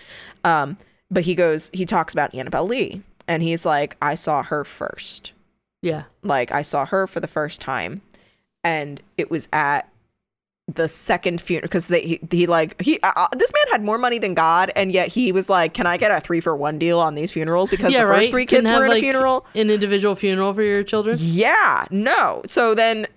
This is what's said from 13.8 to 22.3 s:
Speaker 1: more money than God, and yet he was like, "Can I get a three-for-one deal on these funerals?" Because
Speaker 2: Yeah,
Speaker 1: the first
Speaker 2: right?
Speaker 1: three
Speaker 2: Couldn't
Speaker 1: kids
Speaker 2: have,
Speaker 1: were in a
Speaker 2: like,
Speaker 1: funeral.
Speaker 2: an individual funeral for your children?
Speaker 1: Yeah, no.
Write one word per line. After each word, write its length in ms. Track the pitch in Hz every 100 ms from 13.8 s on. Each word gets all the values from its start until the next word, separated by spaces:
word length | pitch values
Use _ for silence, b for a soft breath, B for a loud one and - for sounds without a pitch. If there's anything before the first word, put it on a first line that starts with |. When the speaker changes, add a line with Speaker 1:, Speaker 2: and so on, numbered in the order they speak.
Speaker 1:
more 160 | 208 220
money 220 | 247 233
than 140 | 202
God, 360 | 170 165 170 190 -
and 160 | 190
yet 160 | 185 170
he 240 | 220 247
was 180 | 185 185
like, 240 | 190 165
"Can 100 | - 185
I 100 | 175
get 160 | 214
a 80 | 175
three-for-one 580 | - 170 170 147 147 151
deal 220 | 165 170
on 160 | 160 147
these 160 | 160
funerals?" 380 | 160 160 170 196
Because 220 | 190 247
Speaker 2:
Yeah, 100 | 262
Speaker 1:
the 60 | 208
first 160 | 196 233
Speaker 2:
right? 40 |
Speaker 1:
three 160 | 247 254
Speaker 2:
Couldn't 180 | 262 226
Speaker 1:
kids 40 |
Speaker 2:
have, 80 | 233
Speaker 1:
were 60 | 262
in 40 |
a 20 |
Speaker 2:
like, 80 | 226
Speaker 1:
funeral. 440 | 269 262 262 262 - 214
Speaker 2:
an 120 | 214
individual 440 | 214 202 202 208
funeral 400 | 190 202 190 196
for 80 | 202
your 220 | 208 202
children? 320 | 202 220 208 165
Speaker 1:
Yeah, 680 | 165 170 233 403 311 101 -
no. 520 | 196 233 392 175